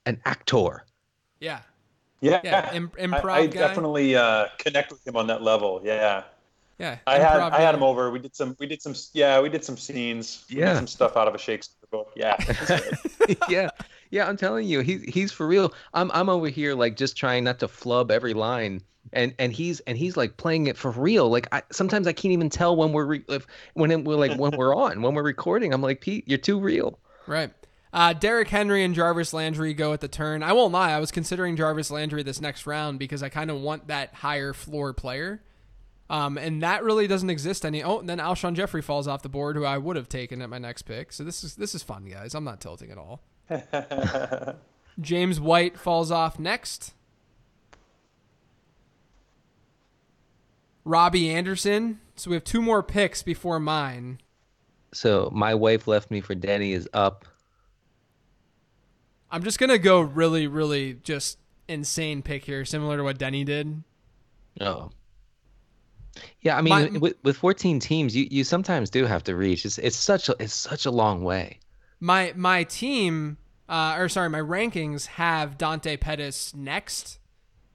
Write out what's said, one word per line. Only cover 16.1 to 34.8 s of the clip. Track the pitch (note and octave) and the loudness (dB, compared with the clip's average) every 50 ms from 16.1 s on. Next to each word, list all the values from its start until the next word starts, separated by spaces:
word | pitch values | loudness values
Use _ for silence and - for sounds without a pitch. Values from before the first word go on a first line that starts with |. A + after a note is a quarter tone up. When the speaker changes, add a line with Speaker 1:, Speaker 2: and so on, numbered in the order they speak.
| - | 0
Speaker 1:
I'm | E3 F#3 G3 | 0 2 2
over | F#3 F3 D#3+ | 2 0 0
here, | D3 B2+ D3+ D3 C#3+ C#3 | -2 -2 -2 -2 -2 2
like, | B2 A#2+ A#2 G#2+ | 2 2 2 2
just | - C3+ C3 - | 0 -2 -2 -2
trying | - C#3+ B2+ B2 B2 A#2+ | -2 0 2 2 2 2
not | A#2+ B2 - | 0 0 -2
to | A#2+ | -4
flub | A2 - - - B2 A#2+ B2 A#2+ A2+ | -6 -6 -8 -2 0 2 2 4 4
every | G#2+ A#2 B2+ A#2+ G#2+ | 2 2 2 0 0
line. | A2 A2 A#2 B2+ A#2+ A2 G2+ F#2+ F#2 - _ _ _ _ A#2 | 0 0 0 0 -2 -2 -4 -4 -6 -10 _ _ _ _ -6
And, | - - A#2+ B2+ B2 - | -2 -2 -2 0 0 -2
and | C3 B2 | -2 -2
he's, | G#2+ C3+ E3 F3 E3 - | -2 -2 -4 -4 -6 -6
and | - B2+ A#2+ | -6 -8 -4
he's, | A#2 E3+ F3+ F3 | -4 -4 -2 0
like, | D3+ A#2+ A2+ - | 0 -2 -2 -4
playing | - - E3 D#3+ D#3+ D3+ | -4 -2 0 0 2 0
it | C3+ - | 0 -2
for | - - C3 | -2 -4 -4
real. | A2 A#2+ C#3 F#3+ A3+ G3+ B2+ A2+ | -2 0 2 4 6 6 6 6
Like, | A#2 B2 - - | 4 2 2 0
I, | - C#3 - _ | -4 -4 -4 _
sometimes | - - F#3+ F#3+ G#3 G#3 F3+ | -4 -2 0 0 2 2 2
I | E3+ D#3+ | 0 0
can't | - - F#3+ | 0 2 2
even | F3+ E3+ E3 D3 | 2 2 2 0
tell | - - F3 E3+ F3 | 0 2 4 4 4
when | D#3+ D#3 D#3 D3 | 4 4 4 2
we're | D3+ D3 | 2 0
re-, | C#3+ D3+ C#3 - | 0 -2 -4 -4
if, | - C#3 C3+ - - - - - - _ | -4 -6 -6 -6 -10 -18 -20 -20 -8 _
when | E3 D#3 D#3 | 2 4 4
it, | E3 D#3+ C#3+ | 4 2 2
we're, | D3+ D3+ | 2 2
like, | D3 C#3+ C3+ C#3+ | 4 4 4 2
when | B2+ C#3+ C#3+ D3 | 2 2 2 2
we're | B2+ B2+ C3 C#3+ | 4 4 4 6
on, | A3+ C#4 A#3 - G#2 | 6 4 2 2 2
when | A#2 B2+ C#3+ | 0 2 2
we're | D3 D3 | 2 0
recording. | D3 C3+ - - F3 F#3 A#3 A#3 D#3+ C3 | 0 -2 -2 0 0 2 2 2 2 0
I'm | C3+ | 0
like, | C3+ C3+ C#3 - | 2 0 -2 -2
"Pete, | - F#3+ G#3 A3+ - | -4 -6 -6 -6 -2
you're | - C#3 | -2 -2
too | C3+ - G#3 G3+ G3 | 0 2 0 0 2
real." | G3 G3 - - - - - - _ _ - - - | 0 0 0 0 -2 -4 -6 -8 _ _ -20 -20 -10
Speaker 2:
Right. | - D3 D#3+ D#3 - - _ - _ _ _ _ _ | -6 -4 -4 -4 -6 -10 _ -20 _ _ _ _ _
Uh, | - F3 E3+ E3+ E3+ | 2 4 4 4 4
Derrick | D3+ G3+ G#3+ A#3 A#3 G#3+ - | 2 2 2 2 2 2 2
Henry | G#3 G#3 G#3 G3+ G3+ G3 F#3+ | 0 0 2 2 2 2 2
and | F3+ F3 | 2 2
Jarvis | E3+ E3+ E3+ E3+ E3+ E3 - - | 2 2 2 2 0 -2 -4 -4
Landry | D#3+ D#3+ D#3+ D#3 D#3 D#3 D#3 D3+ | -4 -4 -4 -2 -2 -4 -4 -2
go | D3+ D3+ D3+ D3+ | -2 -2 -2 -2
at | D3 | -4
the | D3 | -6
turn. | C#3+ - - D#3 D3+ D#3 D#3 D#3 | -10 -8 -6 -4 -4 -4 -2 0
I | E3+ G3+ | 4 6
won't | B3 A#3+ F#3 E3+ | 6 6 6 4
lie, | F3+ F#3 E3 | 4 2 2
I | D#3 D3+ | 2 0
was | D#3 - | -2 -2
considering | - F3 D#3 - F3+ F3+ F#3 F3 E3 | -4 -6 -4 -4 -2 -2 -2 -2 0
Jarvis | D#3 D#3 D#3 D3+ D#3 D3 - | 0 0 0 0 0 -4 -4
Landry | D3 D3+ D3+ D3+ D3+ D3 | -6 -6 -4 -4 -4 -4
this | C#3+ C3+ B2+ - | -6 -6 -8 -6
next | D#3 D3 C#3 - - | -8 -8 -8 -8 -8
round | D3 D3 D3+ D3+ D3 C#3 C3 | -6 -6 -4 -4 -6 -6 -6
because | C#3 B2 D3 C3+ C#3 | -8 -8 -8 -8 -8
I | C3+ | -6
kinda | - D3+ D#3 D#3+ D3+ | -6 -6 -4 -4 -4
want | C#3 C#3 D3 D#3 D3 - | -4 -4 -4 -6 -6 -6
that | D3+ D3+ C#3+ C3+ - - | -6 -6 -6 -6 -8 -10
higher | - - C#3+ D3 C#3+ C#3 C#3 C3 | -6 -4 -2 -2 -2 -4 -6 -8
floor | - - D#3 D3+ D3 | -10 -12 -8 -6 -4